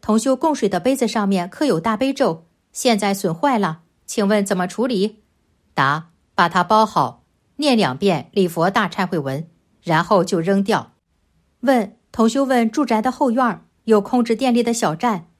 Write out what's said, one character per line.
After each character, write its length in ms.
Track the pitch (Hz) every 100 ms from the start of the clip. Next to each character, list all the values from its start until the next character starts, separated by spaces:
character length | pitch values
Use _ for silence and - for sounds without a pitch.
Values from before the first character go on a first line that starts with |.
同 160 | - 220
修 180 | 269 262
供 180 | 320
水 140 | 285 202
的 100 | 180
杯 160 | 240
子 140 | 269 226
上 180 | 226 202
面 220 | 196 180
刻 160 | -
有 160 | 294 165
大 160 | 226 214
悲 160 | 269
咒， 340 | 269 226 165 _ _ _
现 260 | - 254 214
在 160 | 202
损 200 | 196 180
坏 240 | 165 285 240
了， 220 | 185 160 _ _ -
请 200 | - 202
问 180 | 208
怎 120 | 196 190
么 100 | 180
处 200 | - 262
理？ 360 | 208 214 - _ _ _ _ _
答： 360 | - 135 151 165 _ _
把 140 | - 170
它 160 | 180
包 220 | 175 214 214
好， 380 | 170 127 - _ _ _ -
念 200 | 294 240
两 200 | 151 127
遍 340 | 196 156 -
礼 160 | 208 180
佛 220 | 165 170
大 180 | 214 185
忏 180 | - 185
悔 120 | 175
文， 300 | 135 135 165 _ _ _
然 200 | - 160
后 220 | 175 202
就 160 | 170 180
扔 220 | 165 196
掉。 300 | 202 180 - _ _ _ _ _ _ _
问 360 | 247 254 190 - _
同 160 | - 226
修 160 | 269
问 260 | 269 254 226
住 160 | 262 269
宅 160 | 220
的 100 | 254
后 180 | - 269
院 140 | 233
儿 200 | 247 175 _ _
有 160 | - 214
控 240 | 202 247
制 100 | 233
电 200 | 226 262
力 80 | 240
的 100 | 233
小 220 | 233 185
站， 340 | 160 233 190 - _